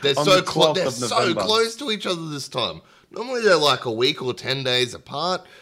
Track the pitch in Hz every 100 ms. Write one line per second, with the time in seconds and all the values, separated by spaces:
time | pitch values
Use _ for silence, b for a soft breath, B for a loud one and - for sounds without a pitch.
0 | 139 139 151 185 - 156 160 156 135 117
1 | 123 247 113 107 190 220 226 226 285 214
2 | - 170 160 143 135 131 104 80 _ b
3 | b - 247 247 214 165 147 123 127 110
4 | 135 143 127 113 123 135 127 123 123 101
5 | - 139 170 185 - B